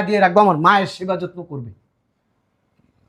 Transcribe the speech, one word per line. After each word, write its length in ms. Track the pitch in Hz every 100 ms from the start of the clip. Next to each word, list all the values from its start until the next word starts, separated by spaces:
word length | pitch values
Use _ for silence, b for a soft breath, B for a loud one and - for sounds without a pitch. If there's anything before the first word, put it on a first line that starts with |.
| 196
দিয়ে 120 | 208
রাখবো, 160 | 185 190 202
আমার 120 | 151 175
মায়ের 240 | 208 190 -
সেবা 200 | 185 180
যত্ন 180 | 180 175 170
করবে। 220 | 139 117 - _ _ _ _ _ _ _ _ _ _ _ _